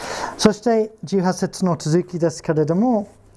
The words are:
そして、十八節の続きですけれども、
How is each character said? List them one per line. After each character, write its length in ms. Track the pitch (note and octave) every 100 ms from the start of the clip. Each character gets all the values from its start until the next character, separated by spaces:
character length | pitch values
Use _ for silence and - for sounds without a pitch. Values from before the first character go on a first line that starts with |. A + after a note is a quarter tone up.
| - - - -
そ 140 | G#3+
し 100 | G#3
て、 300 | A#3+ A3 G#3+ -
十 180 | D3+ F#3+
八 120 | F3+
節 300 | F#3 F#3 -
の 140 | F#3 E3
続 260 | D#3 E3
き 140 | F3 E3+
で 140 | E3
す 100 | -
け 140 | - D#3
れ 100 | D3+
ど 100 | F3
も、 320 | B3 A3 G3+ - -